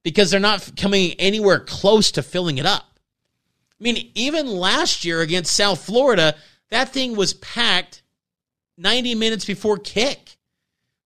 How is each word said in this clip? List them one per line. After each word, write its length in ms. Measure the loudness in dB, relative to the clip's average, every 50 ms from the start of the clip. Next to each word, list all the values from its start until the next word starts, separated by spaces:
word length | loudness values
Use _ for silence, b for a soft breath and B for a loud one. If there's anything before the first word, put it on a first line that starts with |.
because 280 | -8 -2 2 2 2 4
they're 80 | 2 2
not 180 | 2 2 0
f-, 200 | -2 -6 -12 -10
coming 360 | -4 -2 0 2 2 2 0
anywhere 460 | 0 0 -2 0 0 2 4 4 2 2
close 520 | 0 -8 -10 0 2 4 4 6 4 2
to 100 | 0 -2
filling 360 | -6 -4 -6 -4 -4 -2 -4 -2
it 80 | 0
up." 320 | 0 -2 -2 -4 _ _ _ _ _ _ _ _ _ _ _ _ _ _ _ _ _ _ _
I 20 |
mean, 300 | -4 -2 -2 -2 -6 -8 -6
even 320 | -4 -4 -2 -2 -2 -4
last 600 | -4 -4 -2 0 0 0 0 0 -2 -2 -2 -2
year 160 | -4 -2 -2
against 340 | -2 0 -2 -2 -2 -2 0
South 260 | 0 2 0 0 -2
Florida, 540 | -4 0 0 2 4 4 4 4 4 2 0 b b b b b b b
that 220 | -2 -2 -2 -2
thing 260 | -2 -4 -4 -2 -2
was 160 | -2 -2 -2
packed 720 | -2 -6 -14 -12 -4 -2 0 2 2 0 -2 -4 -18 -20 _ _ _ _ _ _ _ _ _ _ _ _ _ _ _
ninety 380 | -4 -2 0 0 0 0 -2 -2
minutes 320 | 0 0 -2 -2 -2 -4
before 320 | -6 -8 -4 -2 -2 -2 -2
kick. 580 | -4 -6 -2 -2 -2 -2 -4 -8 _ -20 -20 _ _ _ _ _ _ _ _ _ _ _ _ _ _